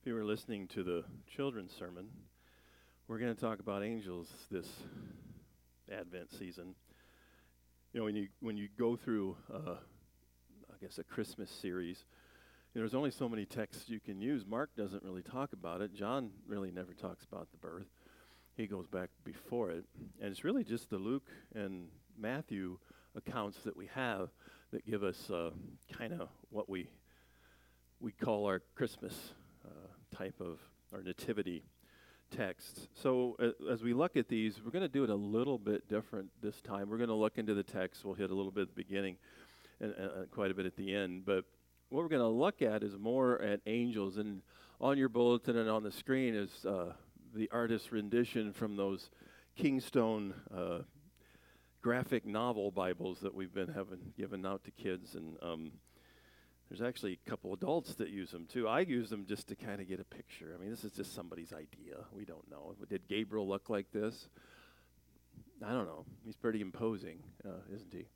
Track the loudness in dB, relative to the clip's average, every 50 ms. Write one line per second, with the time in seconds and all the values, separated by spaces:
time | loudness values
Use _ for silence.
0 | 0 0 0 2 2 2 2 0 0 -4 -4 -4 -4 -4 -4 -2 0 2 0 0
1 | -2 -4 -12 -14 -16 -10 -4 -2 -2 0 -2 -4 -8 -8 -10 -10 -10 -10 -8 -10
2 | -12 -12 -14 -16 -18 -20 _ _ _ -20 -20 -20 -20 -20 -20 -20 -20 -20 -20 _
3 | _ -6 -2 0 0 0 2 2 0 0 0 0 -2 -2 0 0 0 0 -2 -4
4 | -4 -6 -6 -6 -8 -10 -14 -18 -10 -4 -4 -4 -4 -4 -10 -12 -14 -12 -12 -12
5 | -12 -12 -14 -14 -16 -16 -18 -18 -20 -20 -20 _ _ _ _ _ _ -10 -8 -8
6 | -8 -8 -10 -12 -12 -12 -12 -10 -10 -10 -10 -10 -12 -12 -14 -16 _ -20 -20 -20
7 | -20 -20 -20 -20 -20 -20 -20 -20 -20 _ _ _ _ _ _ _ _ _ -4 0
8 | 0 2 2 0 -2 -2 -6 _ -4 -4 -2 -2 -4 -6 0 4 4 4 4 2
9 | 2 2 2 2 2 0 -2 -6 -10 -8 -8 -6 -4 -4 -6 -6 -8 -18 -20 -20
10 | -20 -20 -20 _ -20 _ _ _ _ -20 -20 -20 -20 -20 -16 -14 -14 -10 -10 -10
11 | -10 -4 -2 -2 -2 -2 -4 -8 -8 -10 -8 -6 -4 -2 -2 0 -2 -2 -6 -8
12 | -12 _ -20 -20 -20 -20 -20 -20 -20 -20 -20 -20 -20 _ _ -2 -2 2 2 2
13 | 2 0 0 0 -2 0 0 -2 -4 -2 -2 -4 -4 -4 -6 -14 -8 -6 -8 -6
14 | -6 -6 -4 -2 0 0 0 0 0 -2 -2 -2 -2 -2 _ -4 -4 -4 -4 -6
15 | -6 -6 -8 -8 -8 -6 -4 -4 -4 -4 -6 -8 -6 -6 -4 -2 -4 -4 -4 -4
16 | -2 0 0 0 -2 -4 -8 -14 -10 -6 -4 -4 -4 -4 -4 -6 -8 -8 -10 -8
17 | -8 -8 -8 -10 -14 -12 -10 -10 -10 -12 -14 -14 -12 -10 -10 -10 -12 -14 _ -20
18 | -20 -20 -20 -20 -20 -20 -20 -20 -20 -14 _ -6 -4 -4 -4 -6 -6 -4 -4 -4
19 | -4 -4 _ -12 -12 -12 -12 -12 -8 -2 0 0 2 2 0 -4 -6 -10 -14 -14
20 | -14 -14 -10 -6 -6 -6 -6 -2 0 2 2 2 2 0 -2 -2 -2 -2 -4 -2
21 | 0 0 0 0 -2 -8 -20 -20 -18 -10 -6 -4 -4 -4 -4 -6 -8 -12 -16 -20
22 | -20 _ -10 -4 -2 -2 -2 -2 -2 -4 -4 -2 -2 -2 -4 -8 -12 -20 -20 -20
23 | -20 -14 _ -10 -8 -4 -2 0 -2 -2 -4 -4 -6 -6 -4 -4 -10 -6 -2 0
24 | 0 0 0 0 -2 -4 -6 -16 -20 -20 -20 -20 -14 _ -8 -6 -2 0 0 2
25 | 2 0 0 -2 -6 -2 -2 0 0 -2 -4 -6 -10 -12 -14 -16 -16 -14 -8 -6
26 | -4 -4 -4 -4 -6 -8 -10 -20 -20 _ -4 -4 -2 -2 -2 -4 -4 -6 -12 -20
27 | -20 -20 -20 -20 -20 -20 -20 -20 -20 -20 -20 -20 -20 -20 -20 _ _ _ _ _
28 | -6 -6 -2 0 2 4 4 6 6 4 4 2 0 -6 -2 0 0 0 0 -6
29 | -8 -8 -8 -8 -10 -12 -16 -18 -20 -20 -20 -20 -18 -16 -16 -16 -16 -18 -20 -20
30 | -16 _ -6 -4 -4 -6 -4 -4 -6 -6 -6 -8 -12 -20 -20 _ _ _ -10 -6
31 | -4 -4 -6 -4 -2 0 0 2 0 0 -2 -4 -6 -12 _ _ -20 -20 -20 -20
32 | -20 -20 -20 -20 _ _ -4 -2 -2 -2 -2 -6 -12 -14 -14 -14 -14 -14 -16 2
33 | 4 6 6 6 6 4 4 4 4 4 4 2 0 0 0 2 4 4 6 6
34 | 4 6 4 2 2 4 2 4 4 2 0 -2 -6 -2 0 0 0 2 4 4
35 | 4 4 4 2 2 2 4 4 4 4 2 0 2 2 2 2 2 2 0 0
36 | 0 0 -6 -6 -6 -6 -10 -4 -4 -4 -4 -4 -6 -4 -2 -2 0 0 2 2
37 | 2 4 6 6 6 4 4 2 2 4 4 4 2 2 0 0 0 0 -2 -6
38 | -6 -4 0 0 0 2 2 2 0 2 2 2 0 0 0 -8 -4 0 0 0
39 | 0 0 -4 -6 -14 -20 -20 -20 -20 -20 -20 -20 -20 -20 -8 _ -4 -4 -2 -2
40 | -4 -4 -4 -4 -8 -6 -2 0 2 2 2 2 0 -2 -2 -2 -2 2 2 2
41 | 2 0 -2 -2 2 4 4 4 4 -2 -16 _ _ _ _ _ _ _ 0 0
42 | 2 4 4 6 6 6 6 6 6 4 4 4 4 4 4 4 2 0 -2 0
43 | 0 4 6 8 8 8 8 6 4 2 2 2 _ 0 2 4 4 2 2 2
44 | 0 0 0 0 -2 -2 -2 -6 -8 -14 -20 -20 -20 -20 -6 2 4 6 6 6
45 | 6 6 8 8 10 10 8 8 6 4 4 4 6 6 4 4 2 0 -6 -4
46 | 2 2 4 4 6 4 4 2 0 -2 -6 -4 -2 0 2 2 0 -2 -6 -10
47 | -16 -20 -20 -20 -20 -8 0 0 0 2 4 2 4 4 2 2 0 0 0 0
48 | 2 6 6 6 6 6 4 0 0 0 0 -2 -2 -2 2 2 2 2 0 -2
49 | -6 -14 -18 -20 -20 -20 -20 -20 -20 -16 _ 2 4 4 4 4 2 4 6 6
50 | 6 6 4 2 0 -4 -6 -8 -10 -8 -4 -2 0 0 0 -2 -4 -8 -12 -20
51 | -20 -20 _ -20 -20 -20 -20 -20 -20 -20 -20 -20 _ _ _ _ 2 2 2 2
52 | 4 4 2 2 2 2 2 2 4 4 2 2 2 2 2 2 2 2 2 0
53 | -2 -4 -4 -2 -4 -4 -2 -2 -6 -4 -2 -2 -2 0 -2 -4 -4 -4 -8 -10
54 | -10 -12 -6 -6 -4 -4 -2 -4 -2 -2 -4 -4 -6 -12 -14 -6 -2 -2 -2 -2
55 | -4 -10 -10 -8 -8 -8 -8 -6 -4 -4 -4 -4 -6 -8 -10 -14 _ -20 -20 -20
56 | -20 -20 -20 -20 -20 -20 -20 -20 -20 -20 _ _ _ -14 -6 -4 -4 -4 -2 -2
57 | -4 -4 -4 -4 _ -6 -6 -6 -4 -6 -4 -2 2 2 2 2 0 -2 -4 -4
58 | -4 -4 -2 -6 -6 -6 -8 -10 -10 -4 -2 0 2 4 4 4 4 4 2 0
59 | 0 0 -4 -6 -4 -4 -4 -4 -4 -10 -10 -8 -6 -6 -6 -6 -4 -6 -6 -6
60 | -6 _ -14 -16 -14 -16 -16 -14 -12 -12 -10 -8 -8 -8 -8 -6 -8 -8 -6 -6
61 | -8 -6 -6 -8 -8 -8 -8 -10 -10 -10 -10 -12 -12 -14 -16 -18 -14 -12 -12 -12
62 | -12 -12 -10 -10 -10 -10 -12 -14 -14 -14 -14 -12 -10 -12 -10 -12 -6 -4 -4 -4
63 | -2 2 2 2 2 2 0 0 2 2 0 -2 0 0 0 0 0 0 0 0
64 | 0 0 -2 -4 -16 -18 _ -20 -20 -20 -20 -20 -20 -20 -20 -20 -20 _ _ -20
65 | _ _ -20 -20 _ _ -20 -20 -20 -20 -14 -10 -4 -2 0 0 0 -2 -6 -10
66 | -12 -14 -16 -14 -14 -14 -10 0 0 2 2 2 -2 -2 -2 0 0 0 0 0
67 | -4 -8 -10 -12 -16 -18 -18 -12 -10 -10 -10 -10 -10 -10 -12 -12 -12 -10 -10 -10
68 | -10 -12 _